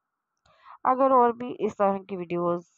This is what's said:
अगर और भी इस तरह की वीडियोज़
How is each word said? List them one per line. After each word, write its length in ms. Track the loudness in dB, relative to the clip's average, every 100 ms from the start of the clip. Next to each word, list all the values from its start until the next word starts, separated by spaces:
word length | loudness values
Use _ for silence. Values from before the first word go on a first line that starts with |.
| _ _ _ _ _ _ -20 -6 -2
अगर 260 | 0 4
और 180 | 4 4
भी 180 | 0 -8 -6
इस 120 | -6
तरह 240 | 0 0 0
की 160 | -6 -10
वीडियोज़ 500 | -6 -4 -2 -4 -6